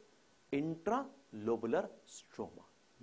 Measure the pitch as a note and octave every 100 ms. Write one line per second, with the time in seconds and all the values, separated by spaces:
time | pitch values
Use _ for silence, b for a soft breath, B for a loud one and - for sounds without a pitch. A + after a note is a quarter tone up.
0 | - - - - _ C#3+ D#3 D#3+ G3+ A#3+
1 | C4+ - - A2 G#2+ A#2 A2+ D3 G#3+ -
2 | - - - - G#2+ - - - _ -